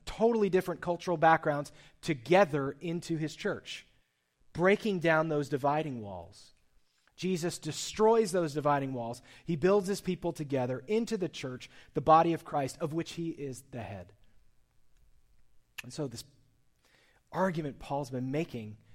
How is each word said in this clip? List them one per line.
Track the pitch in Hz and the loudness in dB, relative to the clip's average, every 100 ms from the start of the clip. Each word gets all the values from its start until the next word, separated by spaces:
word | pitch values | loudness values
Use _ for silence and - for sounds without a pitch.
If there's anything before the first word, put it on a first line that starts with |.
| - | -12
totally | - 226 226 202 | 0 2 4 2
different | 180 180 156 | 2 0 -4
cultural | 175 170 - 170 | -4 -4 -2 4
backgrounds, | 165 160 160 147 147 - - _ | 6 6 4 -2 -4 -12 -20 _
together | - 139 113 180 180 147 135 - | -6 -4 4 6 6 2 -2 -6
into | 170 170 - 160 | -6 -6 -4 -4
his | 156 - | -4 -6
church, | 202 131 - - - _ _ _ _ _ _ | -4 -4 -8 -16 -16 _ _ _ _ _ _
breaking | - 185 208 220 185 | 0 4 4 2 2
down | 165 156 160 | 4 4 4
those | 151 131 | 0 0
dividing | 139 143 151 156 123 | 0 0 0 -2 -6
walls. | 104 90 87 - - _ _ _ _ _ _ - | -10 -12 -14 -20 -20 _ _ _ _ _ _ -8
Jesus | 180 180 170 - | -4 -2 -2 -6
destroys | 151 147 - - 220 226 214 | -8 -8 -6 2 4 4 2
those | 180 160 | 0 -2
dividing | 147 143 143 135 | 0 2 2 0
walls. | 131 117 120 - - - | -4 -8 -10 -14 -12 -6
He | 165 | 0
builds | 180 208 190 | 4 4 2
his | 196 | -2
people | - 175 170 | -4 -4 -4
together | 160 147 135 123 131 - | -6 -4 -2 -2 -4 -2
into | 220 226 220 | -2 -2 -4
the | 175 | -4
church, | - 131 127 - - - | -6 -10 -10 -14 -20 -10
the | - | 0
body | 143 160 170 | 6 8 8
of | 160 - | 0 -2
Christ, | 147 131 - | -4 -2 -4
of | 160 | -6
which | 165 160 | -4 -6
he | - 165 | -6 -8
is | - 143 123 - | -8 -10 -10 -14
the | 120 | -12
head. | 101 98 87 - - - - _ _ _ - _ _ - _ _ - - _ - | -10 -12 -14 -20 -20 -20 -20 _ _ _ -20 _ _ -20 _ _ -20 -20 _ -20
And | 123 | -16
so | - 139 | -10 -10
this | 110 - _ _ _ _ _ _ _ _ _ _ | -10 -16 _ _ _ _ _ _ _ _ _ _
argument | 170 190 160 147 - | -2 -2 -2 -6 -8
Paul's | - 143 131 | -8 -6 -6
been | 127 131 | -6 -4
making | 147 165 120 107 107 - | -4 -4 -8 -12 -16 -20